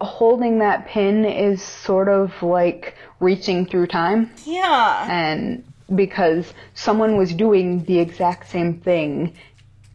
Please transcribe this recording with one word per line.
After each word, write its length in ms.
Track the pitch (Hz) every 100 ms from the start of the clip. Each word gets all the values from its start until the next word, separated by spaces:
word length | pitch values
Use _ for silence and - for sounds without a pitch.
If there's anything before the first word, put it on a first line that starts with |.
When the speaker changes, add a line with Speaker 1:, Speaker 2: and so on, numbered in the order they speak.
Speaker 1:
holding 580 | 202 - 226 240 240 220
that 280 | 208 - -
pin 380 | 214 196 214 214
is 360 | - 202 190
sort 460 | - - - 190 196
of 340 | 196 196 -
like 540 | 170 175 175 175 - - - -
reaching 460 | 185 190 - 180 180
through 220 | 185 175
time. 440 | 180 170 214 226 - -
Speaker 2:
Yeah. 600 | 349 370 277 220 117 -
Speaker 1:
And 540 | 175 160 156 - - - - -
because 600 | 190 196 - 175 165 175 - - -
someone 420 | - 220 220 214
was 160 | 180
doing 500 | 170 220 202 180 180
the 160 | 165 175
exact 500 | 170 - 175 180 -
same 300 | 180 170 165
thing 560 | 185 175 151 143 165 - - _ - - -